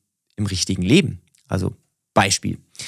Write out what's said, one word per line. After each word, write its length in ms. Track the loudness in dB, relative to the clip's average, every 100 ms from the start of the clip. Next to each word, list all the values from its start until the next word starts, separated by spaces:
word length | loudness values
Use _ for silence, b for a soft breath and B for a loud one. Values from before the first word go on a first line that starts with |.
| _ _ _ -6
im 80 |
richtigen 380 | -4 -4 -4 -2
Leben. 380 | 4 4 4 -6 _ _ -6
Also 280 | -4 -4 -6 _ _ _
Beispiel. 460 | 2 2 0 -4 -8 _ B